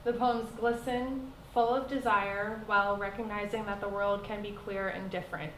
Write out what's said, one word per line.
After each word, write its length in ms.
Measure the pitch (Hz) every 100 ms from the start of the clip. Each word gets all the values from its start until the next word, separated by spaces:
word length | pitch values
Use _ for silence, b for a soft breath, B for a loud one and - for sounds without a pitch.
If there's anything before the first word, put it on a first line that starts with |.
The 80 | 240
poems 380 | 233 247 233 220 -
glisten, 720 | 233 233 254 247 254 269 - - -
full 200 | - 233
of 140 | 254 269
desire, 760 | 277 240 208 202 202 208 220 214
while 320 | 202 202 202
recognizing 680 | 196 202 220 208 202 220 214
that 120 | 202
the 80 | 202
world 380 | 196 202 202 202
can 160 | 208
be 100 | 208
queer 380 | 208 - 196 190
and 200 | - 190
different. 440 | 190 - 165 156